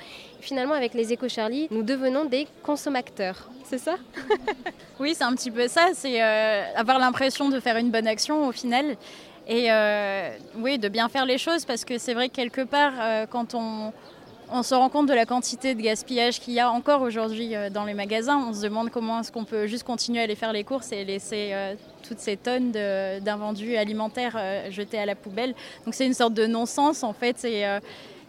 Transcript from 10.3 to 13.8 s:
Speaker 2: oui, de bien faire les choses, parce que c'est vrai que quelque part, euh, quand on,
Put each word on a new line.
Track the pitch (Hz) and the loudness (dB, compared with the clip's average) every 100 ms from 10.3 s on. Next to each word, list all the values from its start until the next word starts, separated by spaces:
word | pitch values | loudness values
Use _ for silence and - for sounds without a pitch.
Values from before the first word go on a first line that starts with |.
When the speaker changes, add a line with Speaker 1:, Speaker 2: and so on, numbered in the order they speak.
| 107 - 220 | -8 -12 -4
Speaker 2:
oui, | 240 277 | 0 0
de | 208 | 0
bien | 202 233 | 0 0
faire | 277 262 | 2 2
les | 262 | 2
choses, | - 330 | 2 0
parce | - 240 - | 0 -4 -4
que | 240 | -6
c'est | - 233 | -2 -2
vrai | 254 | -2
que | |
quelque | 262 240 254 | -2 -4 -2
part, | 254 285 294 262 | 0 4 2 2
euh, | 226 220 220 | 0 0 -2
quand | 247 233 | -4 -4
on, | 240 226 220 | -4 -4 -6